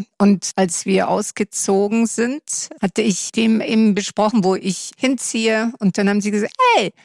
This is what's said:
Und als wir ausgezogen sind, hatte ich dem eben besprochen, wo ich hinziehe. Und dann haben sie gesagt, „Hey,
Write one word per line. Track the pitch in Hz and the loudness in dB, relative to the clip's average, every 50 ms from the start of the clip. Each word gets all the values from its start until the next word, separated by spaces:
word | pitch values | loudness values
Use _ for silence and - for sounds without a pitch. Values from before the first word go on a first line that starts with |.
| 196 - _ - | -8 -10 _ 2
Und | 202 202 202 170 - - - | 4 4 4 2 0 -4 -2
als | - 190 180 175 - - | -2 -2 0 -2 -4 -2
wir | 196 190 190 185 - | 0 0 0 0 0
ausgezogen | 185 196 214 - - - 214 - - - - - 196 196 202 202 220 226 233 220 | 0 -2 -2 -4 -6 -6 -6 -6 -6 -6 -2 0 2 2 2 2 0 0 0 0
sind, | - - 233 240 269 311 - - - - - - 320 311 | 0 -2 -2 -2 -4 -6 -8 -8 -8 -8 -8 -10 -6 -4
hatte | - 185 - - | -4 -2 0 0
ich | 220 226 180 - - - - | 0 0 0 -2 -6 -4 -2
dem | 226 226 226 220 220 | 0 2 2 2 2
eben | - - 226 220 220 214 196 | 0 0 2 2 4 4 2
besprochen, | 196 196 - - - 208 220 233 226 175 | 0 -2 -4 -2 0 0 2 2 2 2
wo | 190 190 | 2 0
ich | - - 196 175 - - - - _ | 0 -2 -4 -6 -6 -8 -14 -6 _
hinziehe. | - 262 277 240 - - - 226 220 220 220 220 220 233 240 - | -2 -2 -2 -2 -4 -4 -4 -2 0 0 0 0 0 -4 -4 -2
Und | 214 190 - - | -2 0 0 2
dann | 202 196 | 0 2
haben | 202 208 | 0 0
sie | 196 208 | 0 -2
gesagt, | 202 208 208 - - - 508 494 453 277 | -2 -2 -2 -4 -2 2 2 4 4 4
„Hey, | 208 208 - _ _ | 2 0 -4 _ _